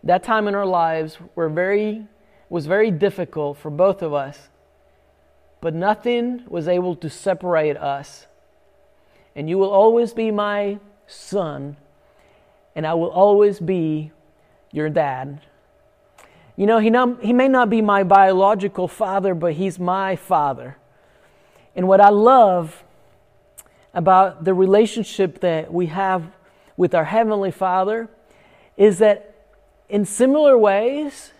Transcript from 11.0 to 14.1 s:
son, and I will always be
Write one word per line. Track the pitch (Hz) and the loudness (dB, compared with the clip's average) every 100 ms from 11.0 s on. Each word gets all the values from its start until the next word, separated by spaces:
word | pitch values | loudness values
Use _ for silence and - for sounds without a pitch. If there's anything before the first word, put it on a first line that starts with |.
| _ | _
son, | - - 202 170 139 139 143 _ _ _ _ _ _ _ _ _ - | -20 -8 -6 -6 -8 -14 -16 _ _ _ _ _ _ _ _ _ -10
and | 156 | -6
I | 165 | -4
will | 170 | -4
always | 175 202 202 208 196 | 2 4 6 4 0
be | 165 185 160 156 151 | -4 -4 -2 -4 -8